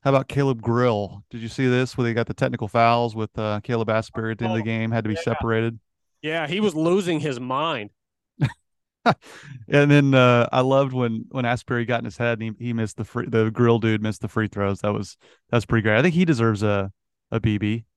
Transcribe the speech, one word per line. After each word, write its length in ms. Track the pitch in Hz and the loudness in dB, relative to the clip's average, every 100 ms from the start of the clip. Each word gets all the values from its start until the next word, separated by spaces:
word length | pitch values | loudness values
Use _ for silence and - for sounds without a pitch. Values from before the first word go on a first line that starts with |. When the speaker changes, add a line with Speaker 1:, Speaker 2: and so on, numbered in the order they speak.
Speaker 1:
How 60 | 139 | 2
about 160 | 135 - | 0 0
Caleb 340 | 135 139 117 | -2 0 0
Grill? 640 | 113 117 123 107 98 98 - | -2 2 2 0 -4 -10 -16
Did 120 | 117 | -12
you 60 | 113 | -10
see 200 | - 131 | -2 0
this 300 | 123 127 - | 2 0 -2
where 80 | 117 | -2
they 80 | |
got 120 | 113 117 | -2 -4
the 80 | |
technical 340 | - 131 123 107 | -2 -4 -4 -2
fouls 480 | 120 117 120 120 110 | 2 4 4 0 -4
with, 220 | 110 - | -8 -4
uh, 220 | 107 104 | -4 -4
Caleb 280 | - 117 110 | -4 -2 0
Asbury 420 | 110 110 120 110 | -2 -2 -8 -6
at 60 | 110 | -4
the 80 | 113 | -4
end 80 | |
of 40 | 110 | -4
the 40 | |
Speaker 2:
Oh, 40 | 110 | -4
Speaker 1:
game, 260 | 113 113 | -4 -2
had 120 | 117 | -2
to 60 | 107 | -2
be 60 | 104 | -4
Speaker 2:
yeah. 60 | |
Speaker 1:
separated? 580 | - 113 113 113 113 113 _ _ _ _ | -4 -4 0 0 -2 -6 _ _ _ _
Speaker 2:
Yeah, 260 | 151 165 147 | -6 -4 -4
he 120 | 185 | -2
was 140 | 214 156 | -2 0
losing 440 | 160 190 180 156 | 2 2 0 -2
his 200 | 143 123 | -2 -6
mind. 500 | 127 131 160 135 104 _ _ _ _ - | -4 -2 -2 -4 -8 _ _ _ _ -6
<laughs> 100 | 143 - _ _ _ _ - - - - 143 127 107 | -6 -6 _ _ _ _ -2 -2 -6 -20 -20 -20 0
Speaker 1:
And 220 | 143 143 | 4 6
then, 240 | 143 139 | 6 6
uh, 340 | 135 123 120 117 | 6 6 6 4
I 100 | 127 | 2
loved 320 | 131 135 139 | 2 2 2
when, 320 | 131 120 110 - | -2 -2 -4 -6
when 160 | 135 120 | -4 -2
Asbury 400 | 123 - 123 117 | -4 -4 -4 -2
got 140 | 120 | -4
in 60 | 117 | -4
his 120 | - | -4
head 220 | 120 117 | -2 -2
and 160 | 113 104 | -6 -8
he, 80 | 120 | -6
he 60 | |
missed 240 | 117 110 - | -4 -4 -6
the 80 | 107 | -8
free, 220 | 120 113 | -6 -2
the 220 | 113 110 | 0 0
Grill 300 | 110 120 117 | 2 4 4
dude 240 | 110 107 | 2 0
missed 180 | 110 104 | -2 -4
the 60 | 104 | -4
free 200 | - 104 | -2 -2
throws. 340 | 104 98 98 | -2 -2 -2
That 120 | 104 | -2
was, 240 | 104 98 - _ _ _ | -4 -6 -14 _ _ _
that's 160 | 120 - | -2 2
pretty 180 | 117 | 0
great. 140 | 107 107 | 4 4
I 40 | |
think 120 | 170 | 4
he 120 | 165 180 | 2 2
deserves 380 | 127 117 104 | 2 2 2
a, 280 | 107 101 98 _ _ _ _ | 0 0 -4 _ _ _ _
a 80 | 113 | -2
B 180 | 113 104 | 0 0
B. 280 | 104 113 - | -2 -4 -8